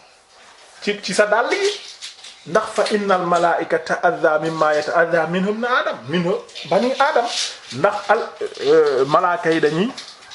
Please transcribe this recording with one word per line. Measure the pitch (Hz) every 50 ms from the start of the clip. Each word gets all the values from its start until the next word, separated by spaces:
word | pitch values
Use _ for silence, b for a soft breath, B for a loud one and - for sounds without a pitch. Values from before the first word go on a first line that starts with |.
| - - _ _ _ _ _ - - - - - - - - -
ci, | - 202 202 202
ci | - - 185
sa | 214 208
dàll | 190 208 233 254 302 370
yi. | 403 392 415 - - - - - - - - - - - - - - -
Ndax | 143 175 220 - - -
fa | 214 - -
innal | 214 208 202 196 185 180 175
malaa'ikata | 175 175 170 175 170 160 - 165 - 165 160 - - 175
ta'adha | - - 175 165 147 160 160 156 151
mimma | 160 165 160 160 156 151 151
yata'adha | 147 147 147 - 170 165 165 165 160 160
minhu | 165 175 190 185 208
ibnu | 214 226 240
Adam, | 240 254 294 311 320 262 - 113 127
minhu | 160 180 170 180 214 240 - - - - - 147
bani | 170 202 240 254 262 262
Adam. | 277 302 294 247 233 - - - - - - - - - 117
Ndax | 127 170 202 208 208 - -
al, | 208 226 - - - - 110 - - - 117
euh, | 139 156 160 151 147 135 123 135
malaaka | 143 156 175 185 175 175 170 - 165
yi | 165 160
dañuy | 151 147 156 165 208 262 - - - - - - - -